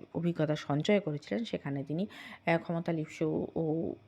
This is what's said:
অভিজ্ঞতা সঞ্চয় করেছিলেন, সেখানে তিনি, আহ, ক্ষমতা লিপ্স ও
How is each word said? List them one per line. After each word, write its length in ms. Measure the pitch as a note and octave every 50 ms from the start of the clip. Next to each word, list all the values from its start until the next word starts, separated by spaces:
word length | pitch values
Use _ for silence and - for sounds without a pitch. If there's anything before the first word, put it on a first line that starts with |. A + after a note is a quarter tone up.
| - - -
অভিজ্ঞতা 420 | E3+ E3+ F3 E3+ - D#3 D3 D3+
সঞ্চয় 440 | D3+ - - C#3+ D3 D3+ - G#3 G3
করেছিলেন, 440 | - D#3 D3 D3 - - G3+ A3 A#3
সেখানে 400 | - - - - C#3+ C#3 C#3 C3+
তিনি, 220 | - D3 E3 G3 A3 - - - - - - -
আহ, 120 | E3+ E3+ E3
ক্ষমতা 340 | E3 - E3+ E3 E3+ -
লিপ্স 300 | E3 D#3+ D#3 - - - E3 D#3 D#3 - - - -
ও 400 | D#3 E3 D#3 D#3 E3 E3+ - - - -